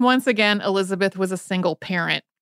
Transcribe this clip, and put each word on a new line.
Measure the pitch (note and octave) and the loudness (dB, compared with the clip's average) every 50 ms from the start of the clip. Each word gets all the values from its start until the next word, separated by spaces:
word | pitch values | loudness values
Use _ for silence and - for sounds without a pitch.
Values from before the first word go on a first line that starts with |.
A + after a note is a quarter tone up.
once | B3 B3 B3+ B3+ - | 2 4 4 4 2
again, | C4+ A#3+ G#3 G#3+ G#3 G#3 G#3 - | 0 0 2 2 2 2 0 0
Elizabeth | - F#3+ G3 F#3+ F#3 G3 F3+ G3 G3 F#3+ F#3 | 0 0 0 0 0 0 0 0 0 0 -2
was | F#3+ F3+ | -4 -2
a | F#3 | -4
single | F3+ - - F#3+ F#3 F3+ F3+ D#3+ | -6 -6 -4 -2 -2 0 -2 -2
parent, | - - - F#3+ F3 E3 D#3+ D#3 D3 - _ _ _ | -4 -6 -4 -4 -2 -2 -2 -2 -4 -4 _ _ _